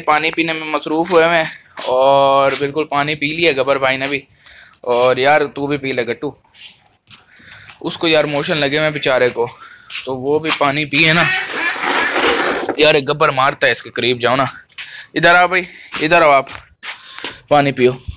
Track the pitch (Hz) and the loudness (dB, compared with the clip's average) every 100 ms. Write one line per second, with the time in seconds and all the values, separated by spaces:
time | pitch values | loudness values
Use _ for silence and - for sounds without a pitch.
0 | 165 151 160 160 165 160 156 151 156 156 | 2 0 0 -2 -4 -6 -6 -6 -4 -4
1 | 175 170 165 170 156 - - - - 127 | 2 2 4 2 -2 -8 -18 -10 -2 2
2 | 135 139 139 139 135 131 143 151 151 143 | 4 4 4 4 2 0 -2 -4 -4 -2
3 | 147 151 143 156 170 135 131 135 135 131 | -2 -4 -4 0 0 2 0 0 0 0
4 | 135 139 - _ - - - _ - 120 | -4 -6 -8 _ -20 -20 -20 _ -2 2
5 | 127 127 135 151 143 - 143 147 135 123 | 2 2 4 2 0 -4 -4 -4 -4 -4
6 | 117 117 110 - _ - - - - _ | -4 -6 -8 -12 _ -20 -18 -18 -20 _
7 | _ - _ - - - - - 160 - | _ -20 _ -20 -20 -20 -20 -10 -4 0
8 | 170 156 147 143 143 156 143 147 156 147 | 4 4 2 -2 -2 0 0 0 -2 0
9 | 143 127 123 110 117 - - - - - | 2 2 2 0 -6 -8 -18 -18 -8 -6
10 | - 131 131 151 156 - 143 139 151 143 | -6 -6 -2 -2 0 0 0 -2 -2 2
11 | 160 165 160 - - - - - - - | 2 2 2 0 -2 -4 -4 -4 -2 -2
12 | - - - - - - - - 151 156 | -2 0 0 0 -2 -4 -4 2 4 4
13 | 135 147 156 135 135 147 135 117 120 117 | 0 0 0 2 0 2 0 0 -2 -2
14 | 117 123 120 131 127 - - - - - | -2 0 0 0 -2 -6 -14 -10 -10 -12
15 | - 156 170 175 180 180 180 - - - | -10 0 4 6 4 0 -4 -12 -12 -4
16 | 156 170 156 139 131 - - _ - - | 2 4 6 4 0 -10 -18 _ -12 -12
17 | - - - - - 147 139 131 123 131 | -12 -10 -10 -10 0 2 2 2 0 0
18 | - | -8